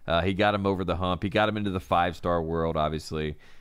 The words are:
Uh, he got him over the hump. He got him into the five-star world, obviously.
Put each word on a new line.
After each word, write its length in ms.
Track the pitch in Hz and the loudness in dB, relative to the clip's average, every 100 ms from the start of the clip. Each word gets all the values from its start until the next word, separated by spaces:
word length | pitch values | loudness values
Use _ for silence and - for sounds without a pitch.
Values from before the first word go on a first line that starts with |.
| - | -2
Uh, 140 | 82 | 0
he 100 | 90 | 2
got 220 | 95 104 101 | 2 2 2
him 100 | 98 | 2
over 180 | 95 | 0
the 120 | 90 85 | 0 0
hump. 260 | 90 90 | 0 0
He 80 | 101 | 0
got 180 | 104 107 | 2 2
him 100 | 107 | 0
into 120 | 101 | -2
the 100 | 92 | -4
five-star 640 | - 87 90 82 90 85 | 0 2 2 0 0 0
world, 340 | 80 82 82 80 | 0 0 0 0
obviously. 600 | 76 78 - 78 78 73 - - | 0 -2 -6 -4 -4 -6 -14 -16